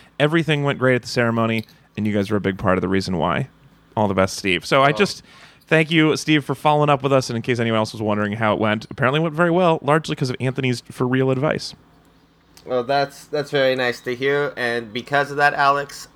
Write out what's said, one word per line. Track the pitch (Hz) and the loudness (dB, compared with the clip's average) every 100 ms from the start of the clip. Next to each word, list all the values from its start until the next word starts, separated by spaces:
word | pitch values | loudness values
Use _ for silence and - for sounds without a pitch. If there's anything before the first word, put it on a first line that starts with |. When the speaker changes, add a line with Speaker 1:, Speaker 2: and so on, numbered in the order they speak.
| - - | -18 -2
Speaker 1:
Everything | 151 165 156 147 | 0 0 0 0
went | 143 - | 0 0
great | 127 123 | 2 0
at | |
the | - | 0
ceremony, | 127 117 113 113 113 - _ _ - | 0 2 2 0 -2 -6 _ _ -6
and | 107 | -2
you | |
guys | 104 98 | 0 0
were | 104 | 0
a | |
big | 98 95 | -2 -2
part | 95 92 | 0 0
of | |
the | 90 | 2
reason | 95 92 90 | -2 -2 -2
why. | 82 76 135 _ _ _ _ - | 0 0 -4 _ _ _ _ -2
All | 101 | 0
the | |
best, | 95 95 - | 2 0 0
Steve." | 98 87 - | -2 -2 2
So | 139 | 2
I | 139 | 4
Speaker 2:
Oh. | |
Speaker 1:
just | 151 196 - - - - _ _ | 2 -2 -2 -16 -20 -20 _ _
thank | 160 156 | 2 4
you, | 165 156 135 | 2 2 2
Steve, | - 156 135 | 2 0 0
for | 135 | 0
following | 151 147 147 | 2 2 2
up | 139 | 2
with | 131 | 2
us. | 135 127 | 0 0
And | 117 | -4
in | |
case | 123 120 | -2 -2
anyone | 117 110 | 0 0
else | 110 | -2
was | 110 | -4
wondering | 107 104 104 | -2 -2 -2
how | 107 110 | 0 0
it | 92 | 2
went, | 107 107 - | 0 0 -4
apparently | - 127 147 | -2 0 0
it | |
went | 165 151 | -2 0
very | 175 | 0
well, | 170 180 160 | 2 2 0
largely | 131 160 151 151 | 2 0 0 -4
'cause | 127 | -4
of | 123 | -2
Anthony's | 131 131 131 120 - | -4 0 0 0 -6
for | - 127 | -4 0
real | 131 131 | 2 2
advice. | 131 151 - - - _ _ _ _ _ _ _ - - | 2 0 -2 -6 -16 _ _ _ _ _ _ _ -20 -4
Speaker 2:
Well, | 123 | -4
that's, | 120 139 139 - - | 0 -2 -2 -6 -8
that's | 147 143 | -6 -2
very | 143 131 131 | 0 2 2
nice | 123 120 | -2 -4
to | 123 123 | -6 -2
hear. | 135 143 143 - | 0 0 -2 -4
And | 120 120 117 | -2 -2 -6
because | 113 117 143 143 | -10 -2 -2 0
of | 143 | 2
that, | 147 143 | 2 4
Alex, | 139 143 139 - - | 2 2 -4 -12 -8